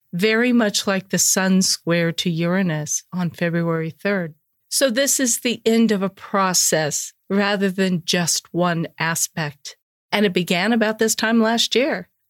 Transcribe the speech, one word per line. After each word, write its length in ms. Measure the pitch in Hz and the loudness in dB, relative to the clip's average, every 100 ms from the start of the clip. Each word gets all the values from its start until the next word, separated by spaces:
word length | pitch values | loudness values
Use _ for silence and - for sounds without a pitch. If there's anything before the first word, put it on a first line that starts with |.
| _ | _
very 400 | 175 214 220 247 | -2 0 2 2
much 340 | 240 208 208 - | 2 2 0 -2
like 220 | 190 190 | -2 -2
the 100 | 180 | -2
Sun 440 | - - 190 185 | 0 2 2 2
square 500 | 185 - - 170 165 | 2 -2 -2 0 0
to 160 | 165 185 | -2 -4
Uranus 760 | 160 170 185 185 151 151 - - | -2 0 0 0 -2 -4 -6 -6
on 200 | 180 175 | -6 -4
February 580 | - 175 170 165 165 160 | -4 -4 -2 -2 -2 -4
third. 460 | - 202 202 165 - _ _ - | -6 -4 -2 -4 -10 _ _ -8
So 220 | - 269 | -2 0
this 280 | 226 277 - | 2 0 0
is 200 | 254 - | 0 0
the 240 | 240 226 | -2 -2
end 260 | 226 226 226 | 2 4 4
of 120 | 208 | 2
a 80 | 190 | -2
process 1040 | - - 202 190 185 - 160 151 - - - - | -6 -4 0 0 0 0 0 0 -4 -8 -14 -4
rather 400 | 196 202 202 196 | 0 0 0 0
than 340 | 185 185 180 | 0 0 -2
just 480 | - 180 165 - - | -2 -2 0 -4 -4
one 340 | 170 175 165 160 - | -2 0 0 -4 -4
aspect. 800 | 160 165 - - 147 - - - _ _ - | -2 -2 -4 -4 -8 -8 -18 -20 _ _ -4
And 140 | - 208 | 0 2
it 80 | |
began 400 | 185 175 175 202 | 2 0 0 2
about 240 | 233 214 220 | 2 0 0
this 160 | 220 | 0
time 260 | - 220 226 | 0 0 2
last 340 | 220 233 - | 2 2 0
year. 360 | 214 285 185 180 _ _ | 0 0 -2 -8 _ _